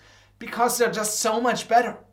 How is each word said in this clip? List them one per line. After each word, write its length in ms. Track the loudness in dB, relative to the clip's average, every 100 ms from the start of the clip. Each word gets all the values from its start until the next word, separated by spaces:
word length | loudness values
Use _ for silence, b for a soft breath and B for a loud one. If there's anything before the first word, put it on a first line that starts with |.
| b b b _
because 380 | -10 0 0 2
they're 120 | 0
just 300 | 0 -4 -2
so 200 | -2 0
much 280 | 0 0 2
better. 300 | 2 2 -4 -16